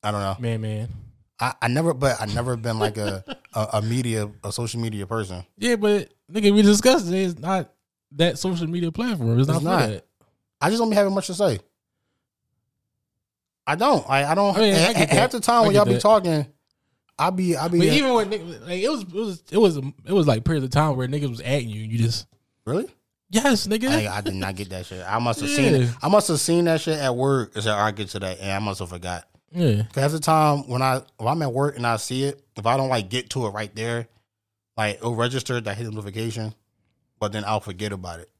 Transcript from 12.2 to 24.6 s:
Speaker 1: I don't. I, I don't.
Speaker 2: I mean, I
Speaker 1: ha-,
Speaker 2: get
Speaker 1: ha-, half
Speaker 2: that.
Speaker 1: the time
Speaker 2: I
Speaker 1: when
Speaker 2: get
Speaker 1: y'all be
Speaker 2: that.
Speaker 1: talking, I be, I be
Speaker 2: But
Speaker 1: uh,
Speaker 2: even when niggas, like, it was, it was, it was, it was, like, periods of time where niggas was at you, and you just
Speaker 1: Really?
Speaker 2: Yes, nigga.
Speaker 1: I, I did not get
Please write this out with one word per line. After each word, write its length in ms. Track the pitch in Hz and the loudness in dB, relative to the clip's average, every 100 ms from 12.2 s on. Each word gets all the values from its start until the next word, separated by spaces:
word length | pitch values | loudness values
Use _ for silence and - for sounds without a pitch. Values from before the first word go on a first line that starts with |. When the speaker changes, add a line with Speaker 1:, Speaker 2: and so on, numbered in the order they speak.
| _ _ _ _ _ _ _ _ _ _ _ _ _ _ - | _ _ _ _ _ _ _ _ _ _ _ _ _ _ -6
Speaker 1:
I 100 | 156 | 0
don't. 320 | 240 233 - | 2 2 2
I, 220 | 135 143 | 0 2
I 40 | 170 | 2
don't. 200 | 202 190 | 2 4
Speaker 2:
I 40 | |
mean, 140 | 220 185 | 4 6
I 40 | |
Speaker 1:
ha-, 120 | 175 | 4
Speaker 2:
get 160 | - - | 4 4
Speaker 1:
ha-, 60 | - | 4
half 160 | 247 | 4
Speaker 2:
that. 60 | 247 | 0
Speaker 1:
the 20 | |
time 160 | 208 233 | 2 4
Speaker 2:
I 60 | |
Speaker 1:
when 100 | 214 | 6
Speaker 2:
get 40 | 202 | 6
Speaker 1:
y'all 80 | 208 | 4
be 80 | |
Speaker 2:
that. 80 | 120 | 4
Speaker 1:
talking, 440 | 208 220 180 156 143 _ _ _ _ _ _ - | 6 6 4 0 -2 _ _ _ _ _ _ -2
I 120 | 160 | -2
be, 240 | 185 180 160 | 0 0 0
I 100 | 165 | 0
be 100 | 175 | 2
Speaker 2:
But 80 | - | 4
Speaker 1:
uh, 40 | |
Speaker 2:
even 220 | 285 277 | 4 4
when 160 | 240 202 | 2 0
niggas, 320 | 208 165 165 143 | -4 -8 -14 -8
like, 120 | 185 | -4
it 80 | 214 | -2
was, 120 | 302 | -2
it 120 | 190 | -6
was, 300 | 175 220 175 _ | -6 -6 -6 _
it 60 | 196 | 4
was, 200 | 214 151 135 - - | 4 4 -6 -10 -2
it 60 | |
was, 140 | 196 151 | 2 4
like, 160 | 110 | 2
periods 220 | 113 160 131 | 2 0 0
of 60 | |
time 240 | 139 156 131 | 2 2 0
where 120 | 127 | -2
niggas 220 | 147 143 | -2 -4
was 120 | 117 | -6
at 220 | - 135 | -4 -4
you, 200 | 120 107 | -2 -8
and 80 | 110 | -6
you 60 | 117 | 0
just 300 | 113 110 - _ _ _ - | 0 0 -8 _ _ _ -4
Speaker 1:
Really? 220 | 151 277 _ _ _ _ | -4 -4 _ _ _ _
Speaker 2:
Yes, 340 | 202 277 226 - | 0 2 2 0
nigga. 240 | 220 254 | -2 0
Speaker 1:
I, 280 | 285 - 104 | 0 0 -4
I 40 | |
did 140 | 104 95 | -6 -4
not 200 | 95 | -6
get 140 | 95 | -6